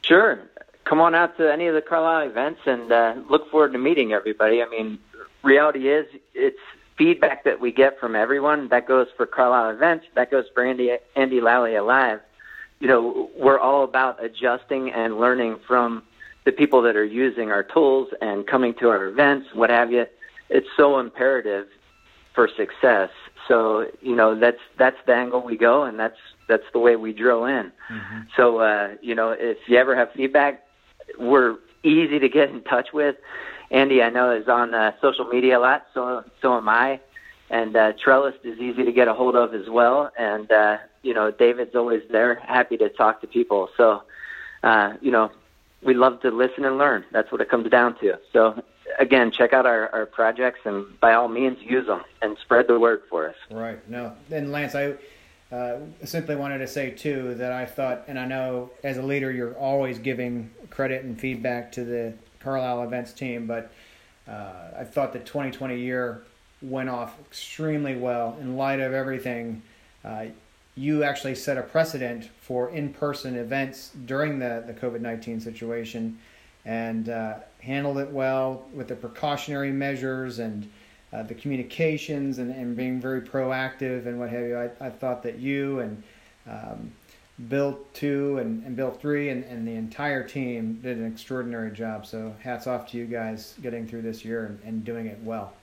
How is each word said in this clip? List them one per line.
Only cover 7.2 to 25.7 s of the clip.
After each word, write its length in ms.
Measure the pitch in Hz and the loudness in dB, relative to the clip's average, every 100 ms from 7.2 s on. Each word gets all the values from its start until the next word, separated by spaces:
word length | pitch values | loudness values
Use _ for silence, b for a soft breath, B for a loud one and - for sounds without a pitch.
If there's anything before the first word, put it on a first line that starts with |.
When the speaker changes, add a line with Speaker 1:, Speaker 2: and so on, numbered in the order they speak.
| 156 139 | 2 2
Speaker 1:
that 160 | 143 - | -2 0
we 140 | 123 | -2
get 260 | 120 135 - | 4 4 4
from 160 | 120 | -4
everyone. 540 | 110 113 139 143 151 127 | 0 0 2 2 0 2
That 180 | 123 120 | 0 4
goes 220 | 131 120 - | 2 2 -2
for 100 | 117 | -4
Carlisle 440 | - 123 123 113 | 2 4 4 2
events. 360 | 110 160 165 - | 2 0 0 -2
That 160 | - - | -2 0
goes 140 | 135 123 | 0 0
for 100 | - | -2
Andy, 320 | 127 127 123 120 _ 139 | 0 0 0 -2 _ 0
Andy 240 | 131 127 | 2 2
Lally 340 | 117 123 120 | 4 2 2
Alive. 460 | 107 104 131 127 107 _ B B B B _ | 0 2 2 2 -2 _ B B B B _
You 80 | 139 | 4
know, 440 | 123 117 127 - - | 4 4 -4 -6 0
we're 220 | 135 135 | 4 4
all 240 | 127 139 | 4 2
about 400 | 135 131 131 120 | 2 2 0 -2
adjusting 720 | 113 - 127 123 - 135 131 | -10 -4 -2 -2 -4 -6 -4
and 260 | 117 113 107 | -4 -4 2
learning 400 | 120 127 117 107 - | 2 2 -2 -4 0
from 380 | 127 120 113 _ B B B | 0 0 -4 _ B B B
the 80 | - | -2
people 300 | - 147 131 | 2 4 6
that 140 | 117 104 | 6 2
are 80 | |
using 460 | 107 113 131 110 107 | 0 0 0 0 -2
our 120 | 101 | -2
tools 460 | 98 160 143 135 127 - | 2 4 4 4 0 -6
and 260 | 110 101 101 | -4 -4 0
coming 280 | 135 123 | 0 0
to 140 | 117 123 | 2 2
our 180 | 104 95 | 2 0
events, 480 | 113 143 139 135 | 2 4 2 -2
what 160 | 107 117 | 0 4
have 200 | 120 117 | 4 4
you, 160 | 120 117 _ B B _ | 0 0 _ B B _
it's 180 | 131 - - | 2 2 4
so 220 | 143 139 | 6 4
imperative 680 | 120 - 131 131 107 98 101 _ _ _ _ _ _ | 0 0 2 2 -2 -4 -6 _ _ _ _ _ _
for 140 | - 117 | 2 2
success. 640 | - 101 - 127 107 92 - - - - | 2 -6 2 4 4 2 -6 -20 -20 2
So, 420 | 120 110 110 113 - | 4 4 0 -2 -6
you 140 | 131 120 | -2 4
know, 220 | 110 110 | 4 6
that's, 220 | 120 120 - - | 4 2 -12 2
that's 200 | 131 127 - | 2 4 2
the 80 | |
angle 280 | 120 123 123 | 2 2 -2
we 140 | 123 110 | -2 2
go, 280 | 117 | 4